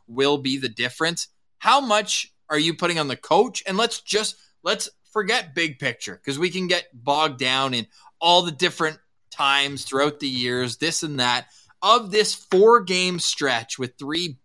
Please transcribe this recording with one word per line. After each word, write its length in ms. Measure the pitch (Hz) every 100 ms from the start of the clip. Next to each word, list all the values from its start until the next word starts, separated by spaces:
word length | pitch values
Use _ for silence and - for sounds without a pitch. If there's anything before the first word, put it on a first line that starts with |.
| -
will 320 | 117 139 147
be 200 | 131 135
the 120 | 127
difference. 600 | 110 123 - 165 175 - _ _ _
How 240 | 214 269
much 520 | 254 208 208 - - _ -
are 100 | 151
you 140 | 160
putting 260 | 156 175 165
on 80 | 143
the 80 | 123
coach? 480 | - 170 240 - 196
And 120 | 190
let's 240 | 233 -
just, 340 | - 262 - - _ _
let's 260 | 170 214 - - _
forget 440 | 214 196 240 175 143
big 240 | 165 135
picture, 420 | 135 - - 87
'cause 140 | - 139
we 120 | 180
can 160 | 180 180
get 220 | 175 -
bogged 460 | 120 123 147 156 127
down 340 | 127 131 135
in 140 | 120 110 _ - _
all 220 | 165 175
the 80 | 175
different 480 | 139 175 - 160 151 _ _ _
times 520 | - 139 139 139 135
throughout 360 | - 135 147 147
the 80 | 139
years, 500 | 127 123 127 123 117
this 240 | 160 160
and 180 | 160 139
that. 280 | 123 123 - _ _ _
Of 300 | 190 233 202
this 240 | 208 208 -
four-game 840 | - 190 220 233 180 180 180 175
stretch 600 | - - 139 117 113 -
with 180 | 123 -
three 400 | 139 165 175 127